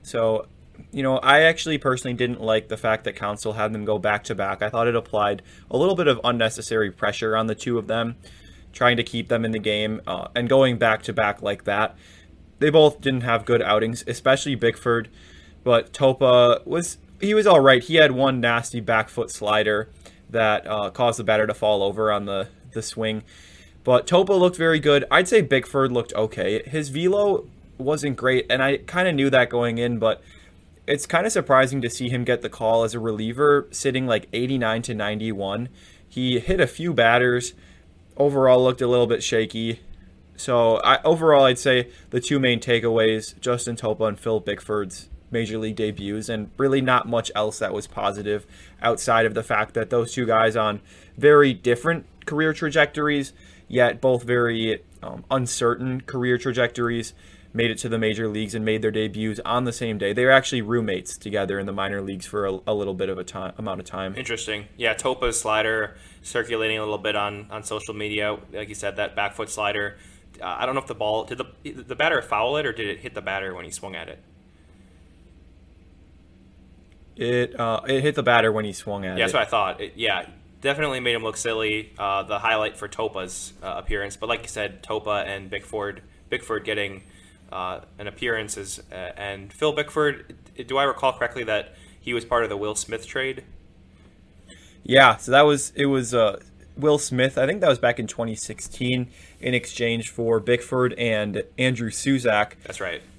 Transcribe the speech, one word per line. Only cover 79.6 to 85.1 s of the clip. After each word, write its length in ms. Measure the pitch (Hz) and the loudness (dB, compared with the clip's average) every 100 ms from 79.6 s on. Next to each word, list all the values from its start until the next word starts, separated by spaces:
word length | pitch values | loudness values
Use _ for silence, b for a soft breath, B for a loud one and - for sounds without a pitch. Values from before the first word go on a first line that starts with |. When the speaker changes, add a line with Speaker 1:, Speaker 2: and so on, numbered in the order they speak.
| 95 87 | -2 -4
Speaker 2:
It, 120 | 98 - | -12 -6
yeah, 300 | 113 92 85 - - - | -4 -4 -6 -20 -20 -6
definitely 380 | 135 139 151 131 | -4 -2 -4 -2
made 140 | 123 | -2
him 80 | 117 | -2
look 140 | 110 107 | -4 -6
silly. 560 | 117 110 110 107 104 - | -4 -2 -2 -4 -8 -6
Uh, 240 | 101 98 | -4 -4
the 160 | 95 101 | -4 -4
highlight 400 | 113 110 107 - | 0 0 -2 -6
for 100 | 104 | -12
Topa's, 640 | - 113 95 92 - - - | -8 -6 -6 -10 -12 -14 -14
uh, 120 | 95 - | -10 -8
appearance, 400 | - 104 101 - | -6 -6 -6 -8
but 120 | 110 | -6
like 140 | 113 | -6
you 60 | - | -6
said, 340 | 110 101 95 | -8 -8 -10
Topa 440 | - 107 107 | -8 -8 -4